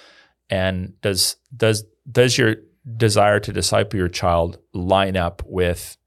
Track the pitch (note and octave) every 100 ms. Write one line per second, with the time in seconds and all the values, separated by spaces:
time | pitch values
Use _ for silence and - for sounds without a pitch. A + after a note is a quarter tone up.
0 | - _ _ _ - F#2+ F#2+ F2+ F#2 -
1 | G#2 F#2 - - _ B2 A2 G#2+ - _
2 | C3+ B2 B2 B2 A2+ A2 _ _ B2 A2+
3 | A2+ G2+ G#2 G#2 G#2+ F#2+ F2+ G#2+ G2+ G2
4 | F2+ - F#2 E2+ E2+ - _ F2+ F2+ F#2+
5 | G2 F#2 E2+ F2 - F#2 F2 F2 - -